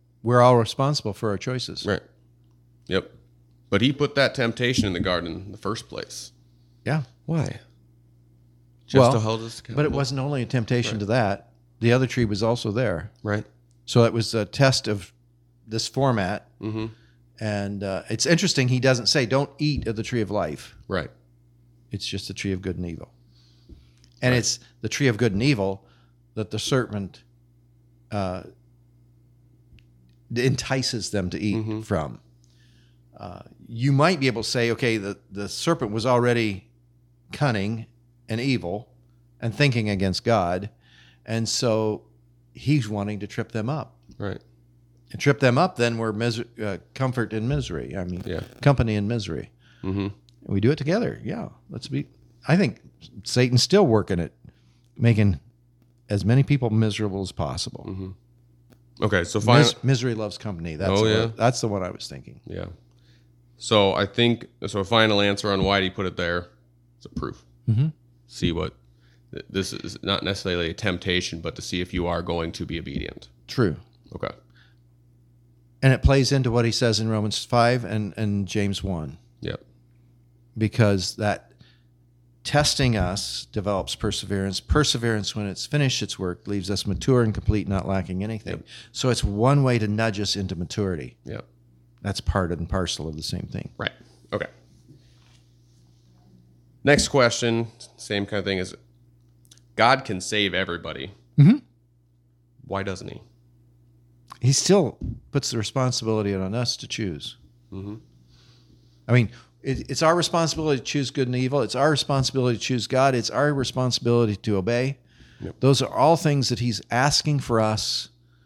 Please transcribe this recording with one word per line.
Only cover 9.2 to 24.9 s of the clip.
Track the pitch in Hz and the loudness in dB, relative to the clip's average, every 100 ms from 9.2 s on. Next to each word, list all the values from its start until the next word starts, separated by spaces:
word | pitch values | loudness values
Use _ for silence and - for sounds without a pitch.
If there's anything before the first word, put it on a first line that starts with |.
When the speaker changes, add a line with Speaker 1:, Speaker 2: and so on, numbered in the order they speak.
Speaker 2:
hold | 110 113 | 0 -2
us | 113 - | -6 -14
Speaker 1:
but | - | -6
it | |
Speaker 2:
accountable? | 120 147 139 | -2 0 0
Speaker 1:
wasn't | 131 135 | -2 -4
only | 135 143 | -4 -4
a | 117 | -2
temptation | 131 107 123 113 | -2 2 0 0
Speaker 2:
Right. | 104 | -2
Speaker 1:
to | 101 | 0
that. | 123 104 101 - _ _ _ | 2 0 -2 -8 _ _ _
The | 113 | 2
other | 123 127 | 4 2
tree | 127 | 0
was | 110 101 | 0 0
also | 113 120 110 | 0 0 -2
there. | 104 117 82 101 - | -2 -2 -4 -8 -10
Speaker 2:
Right. | 107 104 - _ _ _ - | -4 -4 -6 _ _ _ 0
Speaker 1:
So | 123 | 4
it | 117 | 4
was | 113 107 | 2 -2
a | 113 | -2
test | 104 - 135 127 - | -2 2 4 4 -2
of | 104 - _ _ _ _ _ - | -4 -8 _ _ _ _ _ -10
this | 110 - | -8 -4
format. | 131 139 113 92 104 - - | 0 2 2 0 -4 -10 -10
Speaker 2:
Mm-hmm. | 110 110 113 - _ _ _ - | -8 -6 -8 -10 _ _ _ -8
Speaker 1:
And, | 110 101 101 101 | -4 -4 -4 -6
uh, | 98 92 - | -4 -6 -4
it's | 113 135 | -2 2
interesting, | 170 196 - 123 | 2 2 0 0
he | 127 | 2
doesn't | 131 123 98 | 2 2 2
say, | 151 | 0
"Don't | 113 131 143 - | 2 0 -2 -2
eat | 151 131 113 | -2 -2 -4
of | 110 | -6
the | |
tree | 107 123 | -4 -4
of | 95 | -2
life." | 101 78 71 - - - | -2 -4 -6 -14 -18 -6
Speaker 2:
Right. | 92 64 - _ _ _ _ _ _ _ | -4 -4 -12 _ _ _ _ _ _ _
Speaker 1:
It's | 101 - | -10 -8
just | 95 - | -8 -10
the | |
tree | 95 101 | -6 -4
of | 92 | -4
good | 95 90 | -4 -6
and | 87 | -8
evil. | 82 - _ _ _ _ _ - - - _ _ _ | -10 -14 _ _ _ _ _ -20 -20 -20 _ _ _
And | 127 | 0
Speaker 2:
Right. | 123 | 2
Speaker 1:
it's | - - - _ | 0 -4 -10 _
the | |
tree | 110 | -8